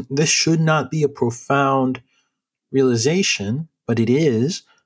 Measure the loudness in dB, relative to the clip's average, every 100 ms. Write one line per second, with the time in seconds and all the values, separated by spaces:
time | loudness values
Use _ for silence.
0 | -2 -2 0 0 2 2 2 0 -2 -2
1 | -4 -2 -4 -4 -2 0 2 2 0 -4
2 | -12 _ _ _ _ _ _ 0 2 2
3 | 2 0 0 -2 -4 -6 -8 _ -2 0
4 | 2 2 2 2 0 -4 -12 _